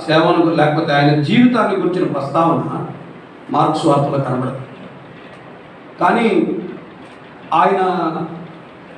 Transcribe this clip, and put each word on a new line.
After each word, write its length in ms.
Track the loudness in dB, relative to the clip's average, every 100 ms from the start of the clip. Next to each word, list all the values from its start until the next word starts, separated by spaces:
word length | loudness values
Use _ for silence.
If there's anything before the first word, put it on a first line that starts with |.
| 0
సేవను 480 | 2 4 4 2 2
లేకపోతే 380 | 2 2 0
ఆయన 280 | 2 4 4
జీవితాన్ని 560 | 2 4 6 4 0 0
గురించిన 340 | 0 0 -2
ప్రస్తావన 720 | -4 -2 0 2 0 -2 -6 -8 -12 -16 -20 -20 -18 -4
మార్క్స్ 340 | 0 0 0 2
వార్తలో 320 | 2 2 -2
కనబడదు. 440 | -2 -2 -4 -6 -12 -16 -18 -18 -20 -20 -20 -20 -20 -20 -20 -20 -14 -2
కానీ 560 | 0 2 2 2 0 -2 -8 -12 -16 -20 -20 -20 -20 -16 -2
ఆయన 580 | 2 2 2 0 -2 -4 -6 -8 -10 -16 -18 -20 -20 -20